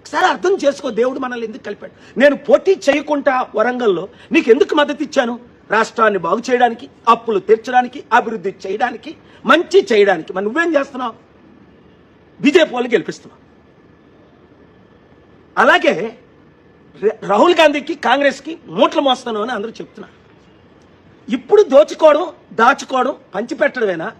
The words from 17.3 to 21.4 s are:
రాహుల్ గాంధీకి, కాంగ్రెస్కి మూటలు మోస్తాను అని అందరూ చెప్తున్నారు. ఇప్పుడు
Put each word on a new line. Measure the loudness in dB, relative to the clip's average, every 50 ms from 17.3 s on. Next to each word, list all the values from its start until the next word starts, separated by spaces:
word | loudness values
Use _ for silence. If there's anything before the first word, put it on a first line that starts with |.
రాహుల్ | 2 2 4 4 4 4
గాంధీకి, | 4 4 4 0 -6 -8 -10
కాంగ్రెస్కి | -6 -2 -2 0 2 0 -2 -2 -2 -12 -16 -16 -16 -16
మూటలు | -12 -2 0 0 0 2 0
మోస్తాను | 0 0 -2 -2 -4 -8 -6 -6 -6
అని | -6 -6 -8
అందరూ | -10 -12
చెప్తున్నారు. | -12 -16 -18 -20 _ -20 -20 -20 _ _ _ _ _ _ _ _ _ _ _ _ _ _ _ _ _ _ _ _ _ _ _ -8 -8
ఇప్పుడు | -8